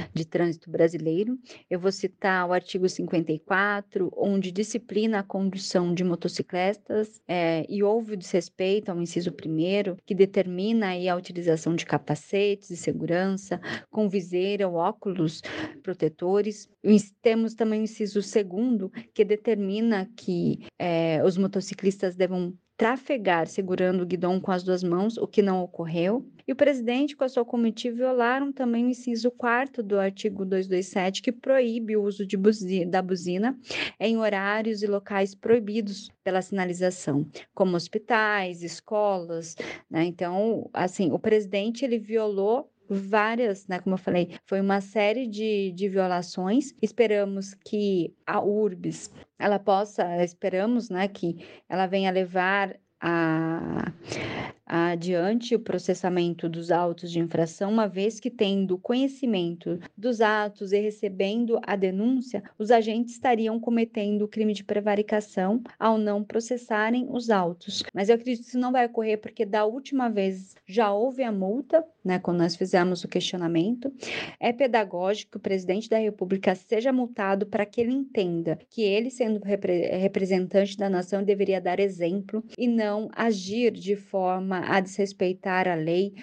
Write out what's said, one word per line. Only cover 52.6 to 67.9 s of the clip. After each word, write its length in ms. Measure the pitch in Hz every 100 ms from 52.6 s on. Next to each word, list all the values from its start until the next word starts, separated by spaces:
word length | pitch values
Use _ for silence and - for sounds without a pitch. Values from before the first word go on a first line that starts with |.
| 190 - _ -
a, 920 | 170 170 165 160 160 165 - - - - - - - - - - -
adiante 920 | 165 170 175 175 175 185 233 233 226
o 40 |
processamento 920 | 220 180 185 180 185 180 175 170 170
dos 200 | 165 170
autos 400 | 175 175 170 175
de 100 | 170
infração, 520 | 165 165 165 - 202
uma 160 | 226 208
vez 320 | 180 202 226
que, 100 | 247
tendo 480 | - 202 196 190 185
conhecimento 1000 | - 247 269 269 254 190 170 170 175 175 - -
dos 220 | 233 220
atos 540 | 214 214 208 208 196
e 60 | 202
recebendo 800 | 214 208 202 190 190 233 233 226
a 140 | - 202
denúncia, 640 | 190 190 226 262 262 202 - -
os 120 | 214
agentes 420 | 233 214 220 240
estariam 440 | - 269 226 220 226
cometendo 680 | 233 233 226 226 208 208
o 40 | 208
crime 260 | 214 214
de 120 | 202 -
prevaricação 960 | 208 208 202 214 214 214 - 185 240 240 -
ao 180 | 220 220
não 280 | 208 208 208
processarem 800 | 226 226 247 240 214 214 247 247
os 200 | 240 226
autos. 540 | 202 175 175 - - -